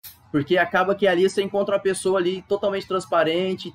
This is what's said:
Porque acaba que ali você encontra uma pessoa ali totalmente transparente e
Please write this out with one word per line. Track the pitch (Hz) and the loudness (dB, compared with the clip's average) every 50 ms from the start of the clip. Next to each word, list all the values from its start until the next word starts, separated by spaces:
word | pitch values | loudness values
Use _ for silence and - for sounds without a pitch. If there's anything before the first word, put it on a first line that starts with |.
| - - - _ _ - | -20 -20 -20 _ _ -4
Porque | - 147 143 - 175 180 | -2 -2 0 2 2 2
acaba | 170 175 - 180 185 190 202 | 2 2 2 0 2 2 0
que | 196 208 | 2 2
ali | 190 180 175 185 190 | 2 4 4 2 2
você | - 208 | 2 0
encontra | 196 196 - 202 202 208 202 | -4 -2 -2 -2 -2 0 -2
uma | 196 | 0
pessoa | 196 196 190 - - 190 185 196 | 0 -2 -2 -2 0 0 0 2
ali | 175 175 190 185 | 0 0 -2 -4
totalmente | - - 202 196 - 202 196 196 190 - | -4 -4 -4 0 0 -2 -2 -2 -6 -4
transparente | 185 185 180 - 180 170 160 160 165 175 185 190 185 185 - | -4 -4 -2 0 0 2 2 2 0 0 0 -2 -4 -6 -8
e | 180 | -14